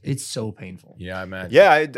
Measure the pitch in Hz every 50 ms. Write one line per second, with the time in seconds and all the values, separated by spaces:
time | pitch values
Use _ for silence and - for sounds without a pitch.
0 | - - 139 113 - - - 127 110 110 101 - - 92 92 - _ _ _ -
1 | 90 90 92 92 92 92 95 92 92 90 113 147 196 190 156 151 156 151 131